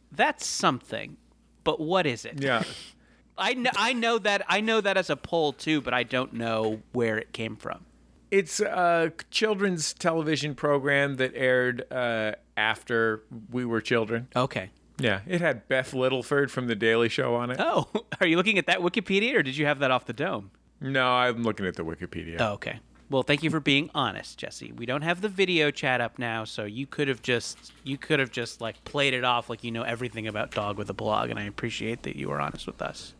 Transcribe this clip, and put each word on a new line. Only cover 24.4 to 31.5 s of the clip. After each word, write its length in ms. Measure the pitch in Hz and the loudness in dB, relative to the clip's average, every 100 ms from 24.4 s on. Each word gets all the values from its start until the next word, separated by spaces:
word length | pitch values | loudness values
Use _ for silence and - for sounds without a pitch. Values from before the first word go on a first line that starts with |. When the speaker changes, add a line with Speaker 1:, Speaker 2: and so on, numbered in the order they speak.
| - - 120 | -12 -12 -14
Speaker 1:
We 120 | 117 120 | -10 -6
don't 180 | 139 | -4
have 180 | 160 175 | -2 -2
the 80 | 208 | -2
video 420 | 190 185 165 147 | 0 2 4 2
chat 300 | - 139 123 | 2 0 2
up 180 | 117 - | 0 -4
now, 240 | 120 113 | -4 -4
so 220 | 110 - 104 | -6 -6 -6
you 200 | 110 139 | -6 -6
could 220 | - 139 | -2 -2
have 140 | 123 | 0
just, 500 | - 120 - - - - 135 | 0 0 -2 -12 -18 -14 -8
you 120 | 139 | -6
could 220 | - 147 | 0 0
have 120 | 131 | 0
just, 280 | 123 117 - | -2 -6 -6
like, 240 | 113 - | -8 -8
played 300 | - 143 139 | -6 0 2
it 100 | 127 | 2
off 260 | 123 120 - | 2 0 -2
like 140 | 117 | -8
you 80 | 120 | -6
know 120 | 113 | -4
everything 440 | 117 117 123 110 110 | -4 -4 -6 -6 -6
about 240 | 104 - | -4 -4
Dog 260 | - 104 101 | -4 -4 -4
with 120 | 101 | -6
a 40 | |
Blog, 360 | 98 110 107 120 | -4 0 0 0
and 100 | 110 | -4
I 40 | |
appreciate 600 | 104 | -8